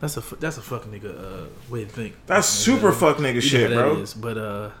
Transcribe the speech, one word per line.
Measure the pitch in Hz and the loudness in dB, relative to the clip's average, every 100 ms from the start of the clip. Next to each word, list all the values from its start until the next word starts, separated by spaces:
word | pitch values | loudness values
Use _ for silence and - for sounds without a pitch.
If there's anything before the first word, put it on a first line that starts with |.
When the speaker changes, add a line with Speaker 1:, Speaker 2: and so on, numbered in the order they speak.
Speaker 1:
that's | 151 120 | -8 -8
a | |
fu-, | - 123 | -10 -8
that's | 156 151 | -8 -8
a | |
fuck | - 120 110 | -10 -10 -10
nigga, | 101 101 73 | -14 -14 -14
uh, | 95 95 78 - 127 | -12 -12 -14 -16 -10
way | 120 | -10
to | 104 | -10
think. | 120 107 - - | -10 -12 -12 0
Speaker 2:
That's | 196 - - 226 | 2 2 2 4
Speaker 1:
You | |
know, | 254 | 6
Speaker 2:
super | 202 | 6
fuck | 120 160 147 | 6 4 4
nigga | 139 | 2
Speaker 1:
you | |
know | 120 | 2
Speaker 2:
shit, | 139 131 113 | 2 4 4
Speaker 1:
how | 117 | 4
that | |
Speaker 2:
bro. | 135 156 | 2 2
Speaker 1:
is. | 98 | -4
But, | 113 117 110 | -8 -8 -6
uh, | 107 101 104 - | -6 -6 -8 -14